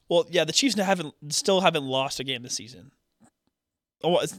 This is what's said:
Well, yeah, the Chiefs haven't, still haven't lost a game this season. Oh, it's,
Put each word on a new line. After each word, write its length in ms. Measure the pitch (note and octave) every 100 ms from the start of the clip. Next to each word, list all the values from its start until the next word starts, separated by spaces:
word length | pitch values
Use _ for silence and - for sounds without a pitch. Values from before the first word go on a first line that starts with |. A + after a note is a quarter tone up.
| -
Well, 160 | E3+ D#3+
yeah, 140 | F3
the 80 | D#3
Chiefs 240 | - C4+ G#3
haven't, 380 | F#3+ F#3 D3+ - D3
still 320 | - - F#3
haven't 200 | F3+ D#3+
lost 360 | C3+ C3 C#3 -
a 40 |
game 200 | C3 B2
this 100 | A#2+
season. 380 | - G#2+ F#2+ C#3 _ _ _ _ _ _ _ _ _ _ _
Oh, 140 | D#3 E3+
it's, 180 | A2